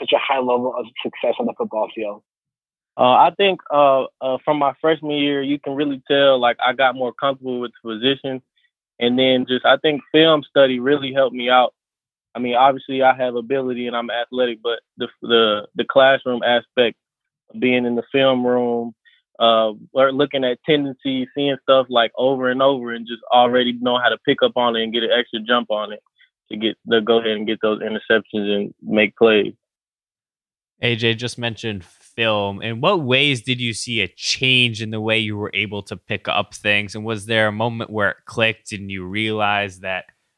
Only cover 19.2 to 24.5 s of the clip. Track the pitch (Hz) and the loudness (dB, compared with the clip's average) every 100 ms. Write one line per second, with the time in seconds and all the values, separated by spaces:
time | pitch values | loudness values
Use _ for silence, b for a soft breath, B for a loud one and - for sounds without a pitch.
19.2 | _ - 117 113 110 107 113 135 135 135 | _ 0 4 4 2 -2 -6 2 2 2
20.2 | 143 139 131 123 - 147 143 131 135 131 | -2 0 -2 -2 0 0 0 -6 -4 -4
21.2 | 127 - 143 131 - 135 127 120 117 - | -4 -4 -4 -2 2 2 4 2 0 0
22.2 | 127 135 127 127 135 135 120 117 113 113 | 0 0 0 2 2 2 -4 -10 -10 -14
23.2 | - 123 123 127 123 120 123 123 123 110 | 0 4 4 4 0 -2 -2 0 0 0
24.2 | - 135 123 | -2 0 0